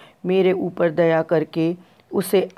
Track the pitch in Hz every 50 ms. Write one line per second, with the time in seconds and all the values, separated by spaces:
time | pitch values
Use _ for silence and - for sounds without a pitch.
0 | - - _ _ - 180 185 190 185 185 196 381 - 175 165 - 175 170 156 170
1 | 170 165 165 160 160 - 175 160 156 - - 165 160 165 180 180 - _ _ _
2 | _ _ - 202 185 - - 190 180 185 -